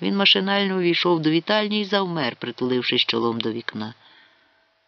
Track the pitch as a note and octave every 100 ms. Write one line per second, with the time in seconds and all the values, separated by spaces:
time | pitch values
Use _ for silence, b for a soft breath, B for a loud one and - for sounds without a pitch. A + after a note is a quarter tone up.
0 | F3+ G3 G3 G3 F#3+ G3+ G3 F#3+ F3 E3+
1 | F3+ E3+ D#3 E3 - G#3+ G#3+ G#3+ G3 G3+
2 | F#3+ E3 B2+ - B2 A#2 B2+ B2+ A#2+ B2
3 | - A#2 A#2 A#2 A2+ A2+ - G#2+ G#2+ A#2
4 | b b b b b b b _